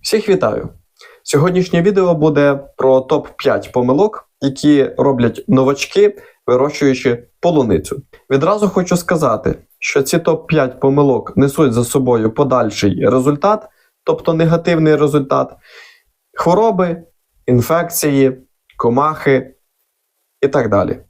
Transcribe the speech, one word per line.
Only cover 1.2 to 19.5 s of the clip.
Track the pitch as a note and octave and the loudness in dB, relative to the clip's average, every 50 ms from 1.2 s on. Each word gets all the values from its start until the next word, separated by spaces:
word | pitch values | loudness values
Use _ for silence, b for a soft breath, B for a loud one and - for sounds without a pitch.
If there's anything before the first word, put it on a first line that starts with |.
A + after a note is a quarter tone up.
| B | B
Сьогоднішнє | - - C#3+ D3 F3+ F3 F#3 F3+ - - E3+ | -2 0 2 2 2 2 0 -2 0 0 0
відео | E3+ G#3 G3+ G3 F#3 F3 E3+ | 2 2 2 2 2 2 2
буде | D3+ D3+ D#3+ D3 D3 C#3+ C#3+ C#3 C#3 - - _ | 2 2 2 2 2 2 2 0 -2 -6 -16 _
про | - - C3 C3 C3 | -2 2 2 2 2
топ-п'ять | B2+ - D#3 D3 - - - - - C#3 A2+ G2+ - - | 2 0 -4 -4 -4 -8 -18 -4 -2 -2 -2 -2 -4 -4
помилок, | - B2+ B2 B2 C3 D3+ G3+ A3 - - - _ _ _ | -4 -2 0 0 2 2 0 0 -2 -8 -20 _ _ _
які | - C#3 C3+ - - D3 D3 C#3+ C3 - - | -6 -6 -4 0 2 2 4 4 2 0 -2
роблять | - C3 C#3+ C3 B2 A#2+ A#2 A2+ - - | -2 0 0 2 2 0 -2 -2 -6 -2
новачки, | - G3+ C3 C3 C3 C#3+ C#3 - - - G3 G3+ G#3 G3+ B B B B B _ | 0 2 2 2 2 0 -2 -6 -4 2 2 2 2 2 B B B B B _
вирощуючи | - B2 B2+ C3+ D3 C#3+ - D3 C#3 C3 B2+ - B2+ A#2+ - - _ _ _ | -2 0 0 0 -2 -2 0 0 0 0 0 -2 -2 -4 -4 -8 _ _ _
полуницю. | - F3 E3+ D3+ B2+ A2 F#2+ E2 - - - C#3 - _ b b b _ | -2 0 0 2 0 0 -2 -2 -2 -6 -12 -12 -12 _ b b b _
Відразу | C3+ C3+ D3+ F3 G#3 G#3 G#3 G3 | -2 0 2 0 0 0 0 0
хочу | - G3 F3 - F3+ | 0 -2 -2 0 -2
сказати, | F3 - - F3+ D#3+ D#3+ B2+ A2 A2 - - - - - _ _ _ | -2 -2 -2 -2 0 0 0 -2 -2 -2 -6 -6 -6 -12 _ _ _
що | - - - C#3+ C3+ | -8 -4 -2 -2 -2
ці | - - | 0 -2
топ-п'ять | E3 E3 - D#3+ D#3 - - D#3+ D#3 C3+ B2+ B2+ - | -2 0 0 -2 -2 -2 -2 -2 -2 -2 -2 -4 -2
помилок | - C3+ C3+ C#3+ D3 C#3 B2+ A2 - - - | 0 0 2 2 2 2 0 -2 -4 -4 -2
несуть | - C3+ C#3+ - - D#3+ C3 A2+ | 0 0 0 2 2 0 2 2
за | A#2+ A#2+ | 0 -2
собою | - - C#3 C3 B2 A#2+ A2+ A2 A2 A2 | 0 -2 -2 0 2 0 0 0 -2 0
подальший | - D3 C3 C3 B2 A#2 G#2+ - - - G2+ F2+ - - G2+ | 0 0 0 2 0 0 -2 -2 0 0 0 0 2 0 0
результат, | A2+ C3 B2 C#3+ D3 C#3+ - G3+ G#3+ G#3+ - - _ _ _ _ _ _ _ | 0 2 0 0 -2 0 0 0 0 0 -4 -14 _ _ _ _ _ _ _
тобто | - D#3+ E3 - - D#3+ | -4 -4 -2 -2 -4 0
негативний | D#3+ E3 D#3+ E3 E3+ E3 F3+ E3+ D#3+ D#3+ D#3 D3+ | 0 2 2 0 0 0 0 0 2 2 2 2
результат, | C#3+ D3+ D3 D3 D3 C3 - C#3 C3+ C3 - - B B B B B B B B B B B _ _ _ _ _ | 2 2 0 0 -2 -2 0 -2 -2 -2 -4 -8 B B B B B B B B B B B _ _ _ _ _
хвороби, | - - E3 F3 G#3 A3 A3+ G#3 F3+ F#3 F3 E3+ E3+ - _ _ _ _ _ _ _ _ | -4 0 0 2 2 2 2 2 0 -2 -2 -4 -8 -12 _ _ _ _ _ _ _ _
інфекції, | - B2 B2 A#2 - D#3+ E3+ F3 E3+ - - - D3+ C#3 C#3 C3+ C3 B2+ - - _ _ _ _ _ _ | 0 0 0 2 0 0 -2 -2 -4 -6 -4 -2 0 2 2 2 2 0 -4 -16 _ _ _ _ _ _
комахи | - A#2 A#2 A#2+ C3+ C#3+ D3+ D#3 D3+ - D3 C3+ B2+ - - | -4 -2 0 0 2 0 0 -2 -2 0 0 0 0 0 -6